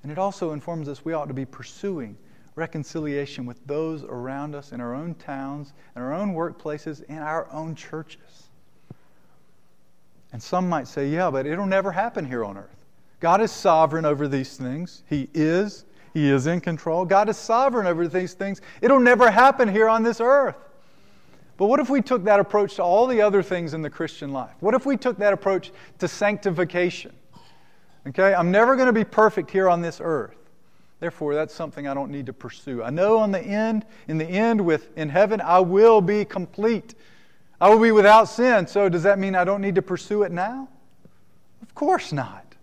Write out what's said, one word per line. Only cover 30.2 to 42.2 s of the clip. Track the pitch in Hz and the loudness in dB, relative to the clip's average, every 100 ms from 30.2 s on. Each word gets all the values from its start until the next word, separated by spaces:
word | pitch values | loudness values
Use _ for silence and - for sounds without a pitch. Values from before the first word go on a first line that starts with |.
| 107 - - - - - - - | -6 -14 -20 -20 -20 -20 -20 -10
Therefore, | 170 - 151 147 | -10 -6 -4 -4
that's | 156 | -4
something | - - - 143 | -8 -12 -10 -8
I | |
don't | 139 139 | -6 -8
need | 143 127 | -10 -12
to | |
pursue. | 127 123 - - 123 | -14 -16 -16 -10 -8
I | 113 | -6
know | 151 196 220 | 0 2 2
on | 214 | 2
the | 190 | -2
end, | 170 202 220 220 - - - | -4 -4 -2 -4 -6 -18 -6
in | 156 | -6
the | 160 | -4
end, | 185 233 220 175 | 0 0 2 0
with, | 156 - - | -2 -4 -10
in | 156 | -2
heaven, | 151 208 214 | 2 2 2
I | 165 180 | 4 4
will | 180 190 226 220 | 4 6 8 8
be | 180 208 202 | 4 -2 -2
complete. | 196 170 - 220 220 - - - - _ - - - | -6 -10 -4 -2 -2 -6 -20 -20 -20 _ -20 -20 2
I | 185 | 6
will | 220 | 8
be | 226 | 6
without | 214 202 220 208 | 6 8 8 6
sin. | - 247 226 170 | 2 2 2 2
So | 202 202 | 0 2
does | 170 | 2
that | 170 196 | 2 2
mean | 196 185 | 0 0
I | |
don't | 180 202 | 0 -2
need | 196 190 | 0 -2
to | |
pursue | - 180 - 208 | -2 -8 -4 -2
it | 196 | -2
now? | 170 196 262 262 - - - - - - - - - | -2 -6 -8 -16 -20 -20 -20 -20 -20 -20 -20 -20 -20
Of | - - | -20 -4
course | 294 370 - | 0 0 -2
not. | 143 | -8